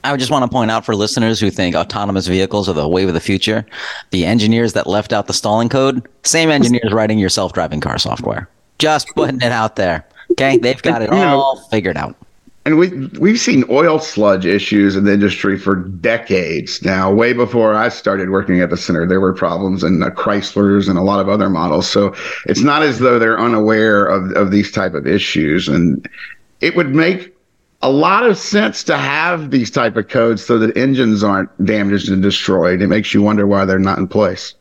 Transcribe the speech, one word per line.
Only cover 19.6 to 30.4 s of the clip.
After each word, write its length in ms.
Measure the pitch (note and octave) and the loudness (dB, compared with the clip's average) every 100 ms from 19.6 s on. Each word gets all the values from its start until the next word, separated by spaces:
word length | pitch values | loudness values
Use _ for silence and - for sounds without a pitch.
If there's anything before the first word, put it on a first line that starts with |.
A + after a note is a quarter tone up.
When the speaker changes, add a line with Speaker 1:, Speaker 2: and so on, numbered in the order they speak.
| F#2+ F#2 | -2 -2
Speaker 2:
in 140 | E2 F2+ | 0 0
the 100 | - | 0
Chryslers 800 | - A2 G2+ - G#2 G2+ G2+ G2 | -2 -2 -2 -2 0 2 2 2
and 100 | F2+ | 0
a 40 | |
lot 180 | F#2 G2+ | 0 0
of 80 | F#2+ | 0
other 220 | G#2 G2 | 0 0
models. 360 | F2 E2+ D#2 F2+ | 0 0 -2 0
So 280 | - G2+ - - - - | 0 0 -4 -12 -10 -4
it's 160 | G2 | 0
not 200 | C3+ D3 | 2 2
as 180 | D3+ A2 | 0 2
though 180 | B2+ A#2+ | 2 4
they're 220 | A2+ A2 | 2 2
unaware 680 | A#2 A2 G#2+ A2 A2 G#2 G2+ | 0 2 2 2 4 2 2
of, 240 | G2 F#2 | 0 0
of 180 | F#2+ G2+ | 0 2
these 200 | G#2 G2+ | 2 0
type 220 | - F#2 | -2 -4
of 120 | D#2 C#2 | -2 0
issues. 640 | F#2+ - D#2 D2+ E2 D2+ | -2 0 -2 0 0 0
And 400 | D2+ E2+ C2+ - - - - _ _ | 2 2 0 -8 -18 -20 -20 _ _
it 120 | D3+ | -2
would 200 | F3 D3+ | 0 0
make 400 | C#3+ E3 F#3 - _ _ _ _ _ | 2 0 -2 -8 _ _ _ _ _
a 80 | C3 | 0
lot 340 | C#3 E3 G3+ | 2 2 2
of 120 | A#3+ G3 | 2 0
sense 480 | - G#3 G#3+ - | -2 0 0 -4
to 120 | - D3 | -4 -2
have 540 | C#3 D3 E3+ F3 D3 | -2 -2 -2 -4 -2
these 200 | C3 A2 | -2 0
type 260 | C#3+ A#2 A2 | -2 -2 -2
of 120 | G#2+ | -2
codes 360 | B2+ A#2 G#2+ | 0 0 0